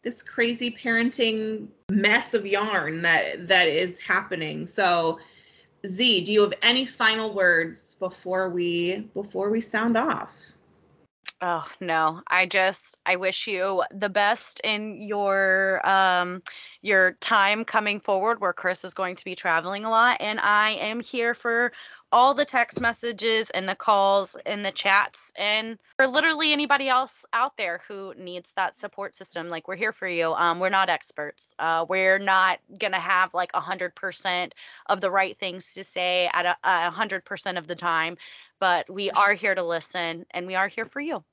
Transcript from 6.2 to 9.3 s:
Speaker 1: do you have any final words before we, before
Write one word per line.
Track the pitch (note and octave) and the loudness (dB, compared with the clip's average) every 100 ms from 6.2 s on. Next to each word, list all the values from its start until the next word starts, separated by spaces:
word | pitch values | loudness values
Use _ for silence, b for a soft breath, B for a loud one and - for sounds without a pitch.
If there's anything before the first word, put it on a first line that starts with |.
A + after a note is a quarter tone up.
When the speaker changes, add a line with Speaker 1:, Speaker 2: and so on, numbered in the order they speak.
Speaker 1:
do | F3 | 4
you | G#3 | 4
have | G3+ - | 4 4
any | A3+ B3 | 2 2
final | C4 - A3 A3 A3 | 0 0 2 2 -2
words | G3 F3+ E3+ E3 D#3 - - | 2 4 4 0 -6 -16 -8
before | F#3 F3+ F3+ F#3 F#3 | -8 -8 -4 -2 -2
we, | F3 F3 E3+ F3 G3 A3 | -2 -2 0 -2 -4 -6
before | - G3+ | -10 -8